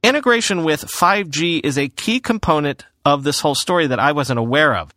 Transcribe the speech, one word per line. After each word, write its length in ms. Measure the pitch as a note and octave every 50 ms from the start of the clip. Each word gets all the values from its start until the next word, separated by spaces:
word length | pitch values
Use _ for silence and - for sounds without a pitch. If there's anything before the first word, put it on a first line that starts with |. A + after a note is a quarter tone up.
integration 600 | - A3+ C4+ D4 - B3+ A#3+ A#3 A3 - G3+ F3+ E3
with 260 | D#3+ D3+ D3 - -
five 400 | - - - F3 G3 G#3 G3+ D#3+
G 280 | C#3 D3 E3 F3 E3+
is 200 | D#3+ - D3 C3+
a 120 | C#3 C#3+ C3+
key 320 | _ - - - A3+ B3+
component 640 | _ - A3+ G#3+ - - D#3+ D3+ D3 C#3+ C#3 _ - _ _ _ _
of 200 | D3 C#3+ C#3+ C3+
this 180 | D3 C3+ -
whole 140 | - D#3 C#3
story 300 | - - - F3+ F3 E3
that 120 | C#3 B2+ A#2+
I 140 | C3 C#3+ D3
wasn't 260 | D3 C#3 A#2+ C3 A#2
aware 340 | A#2 A#2 B2 D3 D#3 D3 A#2+
of. 200 | F#2 D#2+ C#2+ _